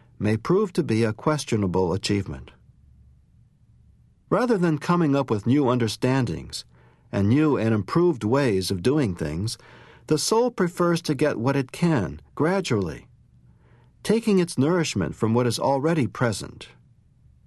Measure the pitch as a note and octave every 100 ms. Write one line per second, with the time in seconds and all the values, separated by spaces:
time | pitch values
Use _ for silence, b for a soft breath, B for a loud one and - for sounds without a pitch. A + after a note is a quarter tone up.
0 | b b G#2 G#2+ - F3+ G#3+ - C3 A2
1 | A2+ A2 - D3+ - A2 G2 F2+ F2+ F#2+
2 | - G2+ F2+ C#2 - - - _ - -
3 | - - _ _ _ _ _ _ _ _
4 | _ _ - F3+ A#3+ G#3+ F3 D3+ - F3
5 | D#3+ C#3 B2+ G#2+ A#2 C#3 B2+ B2 A2+ -
6 | B2+ C3+ A#2 D2+ C2+ - - b b b
7 | b G2+ G2 C3+ D#3 A2+ A2 G#2+ F#2+ D#3+
8 | F3 C3 G#2+ C3+ C3+ F#2+ F2 F#2+ F#2 D3+
9 | A#2 F2 D2+ D#2 A2 - B B B B
10 | B D3+ - A3+ B3 A#3+ F3 F3 F3 E3
11 | - C#3 D3 - A#2+ C#3 C3 - E3+ D3
12 | E2+ D2 - - D3+ G3 F#3 A2 F2 C2
13 | - _ _ _ - b b b b b
14 | - A3 A3+ F#3+ F3 - C#3 F3+ D#3 G#2
15 | D#2 - A2 A#2 B2 A2 C3 C#3 D3+ E3
16 | A2+ - B2 G2 - - - - _ _
17 | _ _ - _